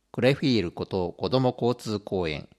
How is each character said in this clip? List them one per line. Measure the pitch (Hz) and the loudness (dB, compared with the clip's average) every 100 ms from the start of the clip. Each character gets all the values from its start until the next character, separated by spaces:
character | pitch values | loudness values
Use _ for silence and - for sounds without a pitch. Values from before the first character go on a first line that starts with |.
| _ | _
ク | - | 0
レ | 123 | 2
フ | 139 151 | 2 2
ィ | 113 | 2
ー | |
ル | 85 | 0
こ | - - | -4 -4
と | 95 87 | -2 -2
子 | - - | -2 0
ど | 131 | 2
も | 127 - | 2 2
交 | 120 | -2
通 | 123 113 104 | -2 -4 -6
公 | - 95 82 | -2 -2 -2
園 | 73 - | -4 -10